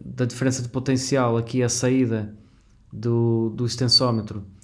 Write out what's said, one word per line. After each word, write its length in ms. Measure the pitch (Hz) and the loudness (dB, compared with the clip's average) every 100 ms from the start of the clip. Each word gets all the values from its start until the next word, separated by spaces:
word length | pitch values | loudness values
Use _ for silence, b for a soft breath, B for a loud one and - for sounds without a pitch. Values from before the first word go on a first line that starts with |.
da 240 | - 127 | -12 -4
diferença 380 | 123 - 131 131 | -4 0 -2 -2
de 80 | 120 | -4
potencial 640 | 131 127 131 131 135 123 117 | -4 0 0 0 2 2 2
aqui 260 | 113 131 | 0 0
a 60 | 120 | 0
saída 640 | - 127 131 123 110 107 B B B B B - | 0 2 2 2 0 -4 B B B B B -18
do, 580 | 104 117 117 117 113 113 | -6 0 2 4 2 0
do 140 | 110 | -2
extensómetro, 800 | 123 - 127 - 127 113 107 104 101 B | -4 -2 2 4 4 0 -4 -8 -12 B